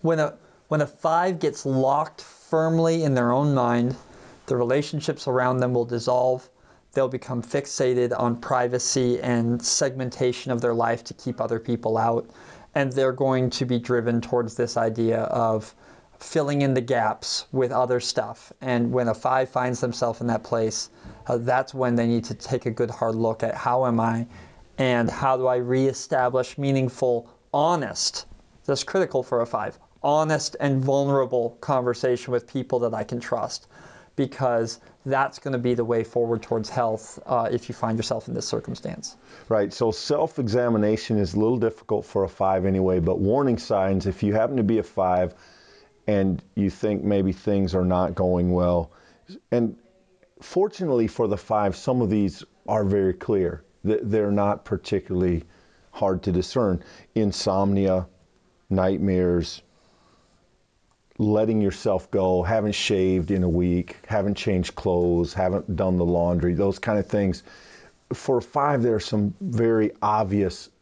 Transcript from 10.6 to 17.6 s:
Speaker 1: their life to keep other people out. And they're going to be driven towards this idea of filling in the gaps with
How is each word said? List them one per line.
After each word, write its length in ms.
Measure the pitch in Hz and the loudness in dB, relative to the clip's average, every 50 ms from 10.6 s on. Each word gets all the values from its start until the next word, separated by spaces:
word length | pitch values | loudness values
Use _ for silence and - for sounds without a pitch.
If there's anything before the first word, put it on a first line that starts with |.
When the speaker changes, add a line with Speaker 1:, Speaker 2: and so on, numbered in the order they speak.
Speaker 1:
their 140 | 120 120 117 | 0 0 2
life 300 | 117 117 117 117 117 - | 2 2 0 0 -2 -6
to 100 | - - | -14 -18
keep 260 | - - 127 120 - | -10 -8 -8 -4 -4
other 200 | 113 110 117 113 | -4 -2 -2 -4
people 380 | - - 120 113 - 110 113 110 | -2 -4 -4 -2 0 -2 0 2
out. 260 | 113 117 117 117 - - - - - - - - - - _ | 2 2 0 0 -4 -6 -16 -20 -20 -20 -20 -20 -20 -6 _
And 180 | 151 139 135 123 | -2 -2 0 0
they're 200 | 135 135 131 127 | 0 0 0 0
going 380 | 131 143 135 131 127 127 127 | 0 0 0 2 2 0 0
to 160 | - - 139 | 0 -2 -2
be 120 | 123 123 117 | 0 -2 -2
driven 420 | 117 - 123 120 113 117 117 117 | 0 0 0 0 2 2 0 0
towards 340 | 113 - - 123 120 110 - | -2 0 0 0 0 -2 -2
this 220 | - 120 117 - | -2 -4 -2 0
idea 440 | 120 113 113 110 117 117 113 113 113 - | 0 0 0 0 0 0 0 2 0 -2
of 500 | - - 120 117 113 110 110 107 - - - - - - - - _ - - | -2 -2 0 0 0 0 -2 -4 -8 -18 -20 -20 -20 -20 -20 -20 _ -20 -20
filling 440 | - - - 165 147 139 147 143 139 | -20 -4 -2 -2 0 0 0 2 2
in 120 | 135 131 | 2 2
the 60 | 127 | 0
gaps 680 | 117 120 131 123 110 110 107 - - - - - - - - | 0 0 0 2 2 0 -2 -4 -6 -6 -6 -8 -8 -4 -2
with 180 | 131 | -2